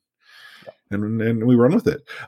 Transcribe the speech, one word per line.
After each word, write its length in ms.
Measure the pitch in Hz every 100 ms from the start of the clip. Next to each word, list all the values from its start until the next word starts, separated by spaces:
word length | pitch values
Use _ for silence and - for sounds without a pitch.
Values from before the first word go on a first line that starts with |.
| _ _ _ - - - - - _
and, 320 | 101 104 113
and 240 | 110 117 117
we 80 |
run 200 | 123 123
with 120 | 214 -
it. 160 | - - -